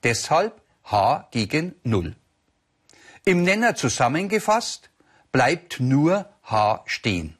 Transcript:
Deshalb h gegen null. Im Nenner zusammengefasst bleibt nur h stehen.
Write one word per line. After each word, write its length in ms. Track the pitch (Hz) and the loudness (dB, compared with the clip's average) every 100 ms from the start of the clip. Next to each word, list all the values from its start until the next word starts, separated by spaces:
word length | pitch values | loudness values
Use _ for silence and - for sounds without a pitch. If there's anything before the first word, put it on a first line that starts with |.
Deshalb 560 | 120 117 - 156 208 - _ _ | -2 -4 0 0 0 -6 _ _
h 440 | - 104 98 143 - | -4 0 2 0 -4
gegen 420 | 123 104 151 175 - | -6 -2 -4 -4 -8
null. 320 | 123 107 82 - _ _ _ _ _ _ _ _ - - | -2 -2 -2 -10 _ _ _ _ _ _ _ _ -20 -6
Im 180 | - 180 | 0 2
Nenner 320 | 175 202 233 | 2 2 0
zusammengefasst 1160 | - 127 - 123 147 196 214 - 220 - - _ _ _ _ _ | 0 -2 0 0 0 -2 -2 0 0 0 -12 _ _ _ _ _
bleibt 480 | 127 127 165 - - | 2 2 0 -6 -4
nur 480 | 127 135 156 196 185 _ | 0 2 4 0 -4 _
h 400 | - 110 107 110 - | -4 0 2 0 -6
stehen. 500 | - 117 90 80 78 | -6 -4 -4 -6 -14